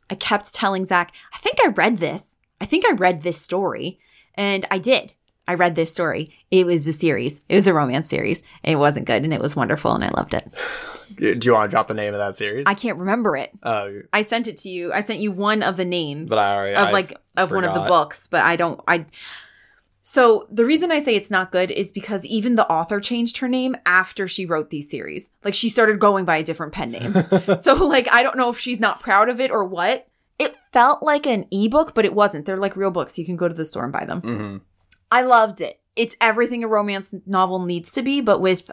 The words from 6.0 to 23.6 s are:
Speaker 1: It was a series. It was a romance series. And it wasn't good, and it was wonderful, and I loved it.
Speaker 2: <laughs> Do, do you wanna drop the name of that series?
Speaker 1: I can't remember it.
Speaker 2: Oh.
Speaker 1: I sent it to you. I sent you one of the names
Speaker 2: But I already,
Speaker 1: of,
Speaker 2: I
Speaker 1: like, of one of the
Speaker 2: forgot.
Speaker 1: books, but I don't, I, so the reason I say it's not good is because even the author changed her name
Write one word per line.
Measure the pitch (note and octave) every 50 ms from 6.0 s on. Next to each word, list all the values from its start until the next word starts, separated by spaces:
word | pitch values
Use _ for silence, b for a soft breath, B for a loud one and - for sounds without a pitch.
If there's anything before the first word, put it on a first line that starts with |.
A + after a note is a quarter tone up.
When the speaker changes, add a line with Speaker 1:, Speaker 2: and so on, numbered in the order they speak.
| F3 D#3 A#2+ F#2 D#3 - b b b b
Speaker 1:
It | - F#3 F#3
was | F3 F3 E3 C#3+
a | D#3 D#3+
series. | D#3 - D#3+ C#3 G2+ A#2+ C3+ D3 - _ -
It | -
was | G3 G3+
a | G3 F3
romance | D#3 D3 B2 B2 C#3+ D#3+ -
series. | - - - - A2+ - - b b b b
And | - D#3+
it | C#3+
wasn't | C#3+ D3 D3 A#2 -
good, | - A#2+ G#2 C3+
and | D#3+ D#3
it | - -
was | - -
wonderful, | - B2+ - - - - - -
and | - -
I | - -
loved | - - - -
it. | - - - - B
Speaker 2:
<laughs> | B B B B B B B B B B B
Do, | - - G#2+ F#2
do | A#2+ A2 B2
you | A#2
wanna | G#2+ G#2+ G2+
drop | G2 A2+ A2
the | - A2
name | G#2+ G#2 G#2 G#2
of | G2+
that | G#2 G2+ F#2+
series? | - A2 G2+ G#2 B2+ C#3+
Speaker 1:
I | G3 G3
can't | G3 - A#3+ F#3 D3+
remember | F3+ G3 G#3 A#3+ A#3 G#3 D#3
it. | C3+ C3+ - - - -
Speaker 2:
Oh. | A#2+ A2+ G#2 G2+ G2+ G2+ G#3 G3+ _ -
Speaker 1:
I | G#3 G#3+
sent | G#3 - A#3 A#3+ A#3
it | - -
to | - F#3+
you. | F#3 F3 F3 F3 -
I | G3+ G#3
sent | G3+ A3 -
you | G#3 G#3 F#3+
one | F3+ G3+ G#3 G#3+ G#3+ G3
of | F#3 F#3
the | F3 F#3
names | F3 F3+ F3 D#3+ D3 C#3+ D3 D#3+ D3
Speaker 2:
But | A2+ G#2+
I | G2+ G2+ G2+
already, | G2+ G2 G2 G2+
Speaker 1:
of, | C#3+ G3+ G2+
Speaker 2:
I |
Speaker 1:
like, | G#2 G3 F#3+ - - - _ _ -
of | - F#3 D#3+ -
one | F#3+ F3+
of | F#3 -
the | -
Speaker 2:
forgot. | G2 A2
Speaker 1:
books, | F3+ E3 D3 D3+ - - -
but | - - E3 G#2
I | D#3+ E3+
don't, | E3+ E3+ E3 - - - -
I, | F3 E3+ D#3 - B B B B B B B B B B B B B B B B _ _ -
so | - - C#4 B3+ A#3+ A3 - - -
the | - G#3+ A#3
reason | B3 D#4 D#4 E4+ F4
I | E4 D4
say | D4 C4+ A3+
it's | G3+ G3 -
not | G3+ F#3 F#3 F3+ -
good | F3+ F#3 F3+
is | - - G3 - -
because | G3+ - - G#3+ G3 -
even | - A3 A3 G3+ B3 A#3+
the | A3 - -
author | E3 D#3+ E3 E3 G#3 G3+
changed | G3+ - B3 A#3 A#3 A#3 - -
her | C4 B3
name | B3 B3+